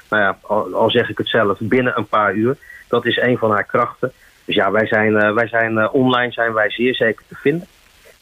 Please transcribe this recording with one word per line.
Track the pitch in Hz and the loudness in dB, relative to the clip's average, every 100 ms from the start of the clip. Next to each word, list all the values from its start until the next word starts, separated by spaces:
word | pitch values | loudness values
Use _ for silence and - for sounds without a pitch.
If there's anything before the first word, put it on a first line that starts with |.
| - | -4
nou | 107 | 0
ja, | 98 92 | 0 -2
al, | - 107 90 | -4 -2 -2
al | 92 110 | 0 2
zeg | 120 113 | 2 0
ik | - | -4
het | - | -2
zelf, | 120 101 98 | 0 0 0
binnen | 110 127 127 123 | 0 0 0 -2
een | 107 | -2
paar | 110 101 | 0 0
uur. | 98 117 143 - - - | 0 0 -2 -8 -20 -4
Dat | 120 117 | -2 0
is | - | -2
een | 123 120 | 0 0
van | 110 | 2
haar | 104 | 0
krachten. | 95 123 117 - - - - _ | 0 -2 -2 -4 -8 -8 -20 _
Dus | - | -6
ja, | 98 98 | -2 0
wij | 104 107 | 0 0
zijn, | 110 107 107 | 0 2 2
eh, | 107 | 2
wij | 107 110 | 2 -2
zijn, | 117 113 110 | 0 0 0
eh, | 107 | 0
online | 143 127 123 123 | 2 2 2 -2
zijn | 113 117 | -2 -2
wij | 110 104 | 0 -2
zeer | - 123 | 0 -2
zeker | 120 117 107 - | 2 0 -2 -8
te | |
vinden. | - 139 165 - _ _ _ - - | -4 -2 -2 -6 _ _ _ -20 -10